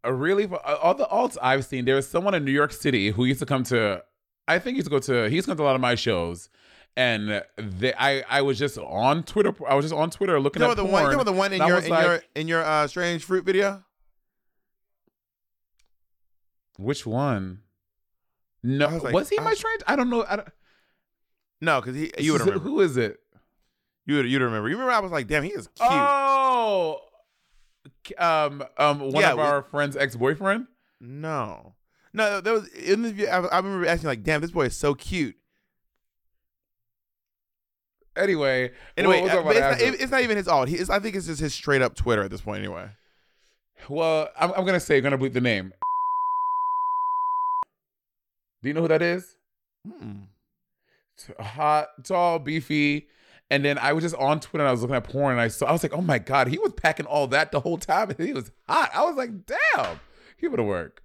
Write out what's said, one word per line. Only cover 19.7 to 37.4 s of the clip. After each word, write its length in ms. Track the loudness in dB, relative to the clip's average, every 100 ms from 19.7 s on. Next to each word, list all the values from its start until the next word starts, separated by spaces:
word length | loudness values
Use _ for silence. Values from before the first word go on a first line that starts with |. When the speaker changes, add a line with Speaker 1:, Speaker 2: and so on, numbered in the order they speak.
| -4 -2
Speaker 1:
I 100 | 0
don't 140 | 0
know. 140 | -2 -2
I 80 | -6
don't 120 | -8 _ _ _ _ _ _ _ _ _ _ _
Speaker 2:
No, 200 | 0 0
'cause 120 | -2
he, 160 | -6 -6 -2
you 140 | 2
would 80 | 4
Speaker 1:
Is 60 | 2
it, 40 |
Speaker 2:
remember. 80 | 0 -2
Speaker 1:
who 100 | 2
is 160 | 2 2
it? 240 | -2 -4 _ _ _ _ _ _ _ _ -2
Speaker 2:
You 100 | 0
would, 120 | 2
you'd 120 | 0
remember. 260 | 0 -2 -4
You 60 |
remember 180 | -4 0
I 60 | 0
was 120 | 0
like, 140 | -6 -2
"Damn, 160 | -2
he 60 | -2
is 160 | -8 -12
cute." 200 | 0 2
Speaker 1:
Oh! 1120 | 4 4 2 2 2 2 2 0 0 -2 -6 -14 _ _ _ _ _ _ _ -20 _
K-, 120 | -18 0
um, 460 | 2 4 0 -4 -12 2
um, 240 | 2 2
one 140 | 0 4
Speaker 2:
Yeah, 80 | 4
Speaker 1:
of 60 | 4
Speaker 2:
we 40 |
Speaker 1:
our 180 | 2 2
friends' 340 | -2 -2 -2 0
ex-boyfriend? 720 | -2 2 0 0 0 -2 -4 _ _ _
Speaker 2:
No. 720 | -18 -12 -6 -6 -6 -10 -20 _ _ _ _
No, 280 | -2 0 0
there 100 | 0
was, 160 | -2 -2
in 320 | -10 0 0
the, 260 | 0 -2 0
I, 100 | 0
I 160 | 2 0
remember 280 | 0 -2 0
asking, 220 | 0 -2
like, 140 | -4
"Damn, 180 | -2 -2
this 80 | -2
boy 160 | 0 -2
is 100 | 0
so 180 | -2
cute." 420 | -2 -4 -4 -4 -6 _ _ _ _ _ _ _ _ _ _ _ _ _ _ _ _ _ _ _ _